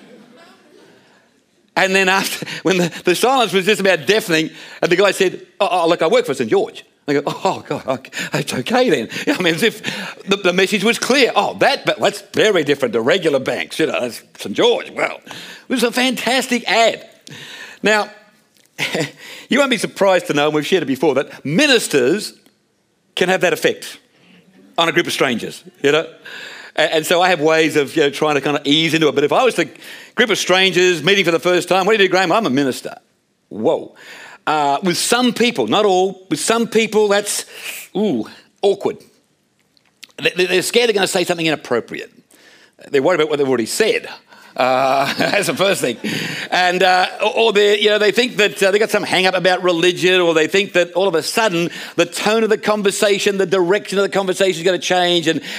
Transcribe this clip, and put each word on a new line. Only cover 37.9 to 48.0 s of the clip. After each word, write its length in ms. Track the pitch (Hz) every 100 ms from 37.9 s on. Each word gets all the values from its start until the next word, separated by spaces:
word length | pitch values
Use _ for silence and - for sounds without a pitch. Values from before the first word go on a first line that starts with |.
| 180
ooh, 320 | 208 120 107 - _ _
awkward. 360 | 202 190 120 - - _ _ _ _ _ _ _ _ _ - -
They, 140 | 151
they, 140 | 175 185
they're 160 | 180
scared 260 | - 233 240
they're 60 |
gonna 140 | 202 180
say 160 | 190
something 220 | 175 170 160
inappropriate. 640 | 147 - 117 - - - _ _ _ - - _ _ -
They're 140 | 139
worried 160 | 147 170
about 100 | 156
what 80 | 147
they've 100 | 135
already 180 | 123 110
said. 440 | - 214 - - - _ - - -
Uh, 580 | 127 131 135 139 139
<laughs> 40 | -
that's 300 | - 202 170
the 80 | 135
first 260 | 196 180
thing. 160 | 135 117 214 - - - -
And, 320 | 180 180 180
uh, 260 | 185 185 185 -
or, 160 | 214 208
or 160 | 226
they, 260 | 202 208 208
you 100 | 208
know, 100 |
they 120 | 208